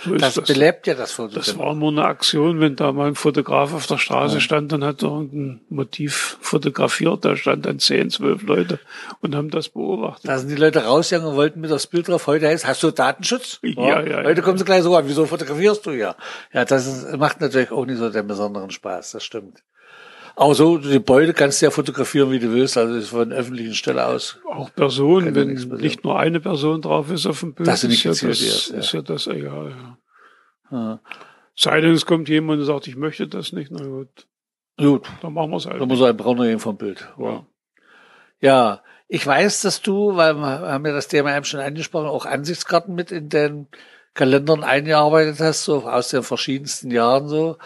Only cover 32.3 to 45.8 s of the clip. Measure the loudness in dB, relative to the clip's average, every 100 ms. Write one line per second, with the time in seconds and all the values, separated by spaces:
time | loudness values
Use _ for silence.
32.3 | 0 0 -2 -2 -4 -8 -8 -8 -6 -8
33.3 | -8 -10 -10 -10 -12 -12 -12 -14 _ _
34.3 | _ _ _ _ 0 2 2 0 -12 -8
35.3 | -6 -4 -6 -8 -4 0 4 4 4 0
36.3 | 2 2 0 -4 -6 -8 -10 -16 -10 -8
37.3 | -8 -14 _ _ _ _ _ _ _ _
38.3 | _ 4 6 4 0 _ _ -8 -4 2
39.3 | 4 2 2 -2 -2 -2 0 2 4 4
40.3 | 2 -2 -4 -4 -4 -2 -4 0 0 2
41.3 | -2 -4 -6 -6 -8 -6 -4 -4 -4 -4
42.3 | -4 -4 -8 0 0 0 -6 -6 -8 -2
43.3 | 0 0 -2 -14 -20 -20 -20 _ 0 4
44.3 | 4 4 2 2 0 2 4 6 6 4
45.3 | 2 0 0 0 -2